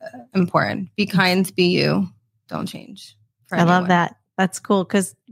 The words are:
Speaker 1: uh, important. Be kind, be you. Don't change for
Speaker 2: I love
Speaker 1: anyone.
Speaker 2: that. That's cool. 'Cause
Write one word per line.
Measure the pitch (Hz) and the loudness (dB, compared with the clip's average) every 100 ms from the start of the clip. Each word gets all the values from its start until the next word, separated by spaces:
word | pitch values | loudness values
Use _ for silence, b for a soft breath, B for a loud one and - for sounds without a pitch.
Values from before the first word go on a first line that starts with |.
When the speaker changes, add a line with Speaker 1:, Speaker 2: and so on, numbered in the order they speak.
Speaker 1:
uh, | - - - 190 | -20 -18 -6 -2
important. | 175 156 117 - 185 - | 0 0 0 -4 -8 -6
Be | 208 | -2
kind, | 190 185 185 185 - | 2 2 2 0 0
be | 180 | 2
you. | 180 143 160 185 - _ _ _ | 2 0 0 -4 -8 _ _ _
Don't | 78 - | -10 -8
change | - - 202 - _ _ _ _ | -12 -18 -20 -20 _ _ _ _
for | 175 | 0
Speaker 2:
I | |
love | 170 180 180 | 4 4 2
Speaker 1:
anyone. | |
Speaker 2:
that. | 175 170 - _ - | 0 0 -6 _ -4
That's | 185 - | -2 -4
cool. | - 202 175 | -2 0 0
'Cause | 202 185 - _ | -2 -2 -8 _